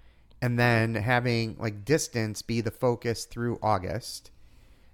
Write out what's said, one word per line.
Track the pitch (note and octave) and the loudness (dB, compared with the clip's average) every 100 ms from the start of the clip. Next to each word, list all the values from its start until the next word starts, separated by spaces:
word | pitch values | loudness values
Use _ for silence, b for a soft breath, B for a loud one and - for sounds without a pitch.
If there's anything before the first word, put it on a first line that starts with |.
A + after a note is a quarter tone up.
| - _ _ - | -14 _ _ -4
And | B2 A#2+ | -2 4
then | A#2+ A2+ A2+ | 4 4 2
having, | A2+ G#2+ B2 B2 A#2 A2 - | 0 2 2 2 0 0 -4
like, | A2+ G2+ | -6 -4
distance | G2+ D3+ - A#2+ A2 G2+ | 0 0 0 -2 -4 -4
be | - A#2 | -4 -2
the | A2 | -2
focus | - B2+ A#2 A#2+ A2 | 0 0 0 -2 -4
through | - A#2+ A#2+ A2 | -6 -4 -4 -2
August, | G#2+ G2 F2+ A2 - - - - - - - - - | 0 0 0 -6 -8 -14 -16 -20 -20 -20 -20 -20 -20